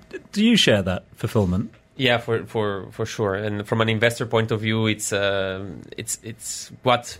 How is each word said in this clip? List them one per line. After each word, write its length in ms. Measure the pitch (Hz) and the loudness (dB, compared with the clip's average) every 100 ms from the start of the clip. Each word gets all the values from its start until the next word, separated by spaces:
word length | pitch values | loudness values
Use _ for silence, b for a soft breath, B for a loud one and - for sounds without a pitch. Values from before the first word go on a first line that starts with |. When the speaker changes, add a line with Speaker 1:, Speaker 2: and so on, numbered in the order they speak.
| - | -18
Speaker 1:
D-, 100 | - - | -18 -6
do 100 | 196 | 2
you 140 | 226 226 | 4 6
share 240 | - 104 | 6 4
that 240 | 92 90 - - | 2 -4 -8 -8
fulfillment? 580 | - 113 92 90 - - _ - | -2 2 2 2 -2 -10 _ -2
Speaker 2:
Yeah, 220 | 127 117 | 2 2
for, 260 | - 113 98 | 0 -4 -2
for, 420 | 113 104 98 - | -2 -2 -4 -8
for 160 | - 113 | -6 -6
sure. 300 | - 104 95 | -2 0 0
And 280 | 107 104 101 | -2 -4 -2
from 120 | 113 | 2
an 80 | 113 | 2
investor 380 | 110 117 190 117 | 4 2 2 0
point 240 | 113 110 | 0 0
of 100 | 110 | 0
view, 260 | 110 110 110 | 0 2 2
it's, 240 | 107 - | 0 -2
um, 720 | 101 98 98 95 95 98 64 - - | 0 0 0 -2 -6 -10 -14 -14 -12
it's, 220 | 113 - | -10 -10
it's 480 | 110 117 - - - 120 | -12 -12 -12 -12 -12 -2
what 340 | 127 120 - | 2 2 0